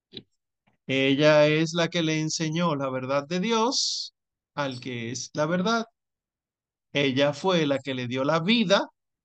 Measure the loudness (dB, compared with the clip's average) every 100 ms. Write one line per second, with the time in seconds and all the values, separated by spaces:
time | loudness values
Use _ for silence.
0 | _ -20 -20 _ _ _ _ _ -4 0
1 | 2 4 6 6 6 4 0 0 -2 0
2 | -2 -2 -2 -4 -2 0 0 0 -4 -4
3 | -2 -2 -2 -4 0 0 0 0 -4 -6
4 | -10 _ _ _ _ -8 -6 -6 -10 -8
5 | -8 -10 -8 -4 -2 0 0 -2 -4 _
6 | _ _ _ _ _ _ _ _ _ 0
7 | 0 2 2 0 0 2 2 -2 -4 -6
8 | -4 -2 0 0 2 2 4 2 0 _
9 | _ _